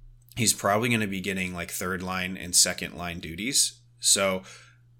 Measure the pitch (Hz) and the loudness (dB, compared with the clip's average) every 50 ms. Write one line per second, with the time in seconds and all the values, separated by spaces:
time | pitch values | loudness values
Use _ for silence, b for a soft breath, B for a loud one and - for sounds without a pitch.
0 | - - - - - - - - 117 101 - - - 101 101 107 117 127 120 110 | -20 -20 -20 -20 -20 -14 -4 0 2 2 2 2 4 4 4 4 4 4 2 2
1 | 107 98 98 95 92 98 95 95 92 90 90 87 85 85 - - 98 90 95 90 | 2 0 -2 -4 -4 -4 -2 -2 -2 -4 -4 -6 -8 -6 -6 -6 -4 -4 -4 -4
2 | 95 92 92 92 90 90 95 - 62 87 90 - - 92 87 - 95 82 - 71 | -4 -4 -4 -2 -2 -4 -6 -8 -8 0 4 4 4 4 2 -2 -6 -8 -6 -6
3 | 87 87 85 90 - 78 82 82 101 127 139 - - - - - - _ - _ | -6 -6 -6 -6 -8 -10 -8 -6 -6 0 2 2 2 2 0 -10 -20 _ -20 _
4 | - - - 104 98 98 95 92 B B B B B B B B B B _ _ | 2 2 4 4 4 2 2 0 B B B B B B B B B B _ _